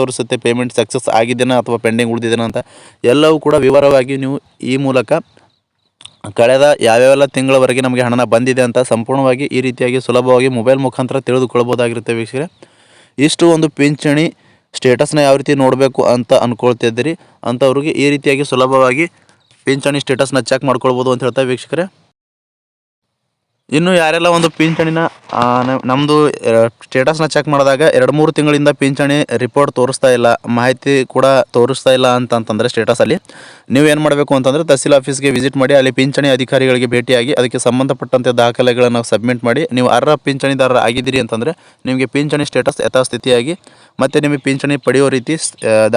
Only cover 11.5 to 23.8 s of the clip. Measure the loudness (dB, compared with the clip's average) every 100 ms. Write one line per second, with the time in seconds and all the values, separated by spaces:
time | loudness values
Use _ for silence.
11.5 | -6 -6 -4 -4 -4 -8 -6 -6 -8 -10
12.5 | _ -20 _ _ _ _ -2 -2 2 2
13.5 | 4 0 0 -2 0 -2 0 -2 -6 _
14.5 | _ _ -4 0 2 0 2 2 2 0
15.5 | 0 2 2 0 0 0 0 2 0 0
16.5 | -2 -2 0 -2 -2 -6 -6 _ _ -8
17.5 | 0 0 0 -2 -2 0 0 -2 -2 -2
18.5 | 0 2 2 2 0 -6 _ _ _ _
19.5 | _ -4 -2 -2 -4 -4 -2 -2 -2 -2
20.5 | -4 0 -2 -2 -4 -2 -2 -2 -2 -4
21.5 | -4 -6 -8 -8 _ _ _ _ _ _
22.5 | _ _ _ _ _ _ _ _ _ _
23.5 | _ -4 -2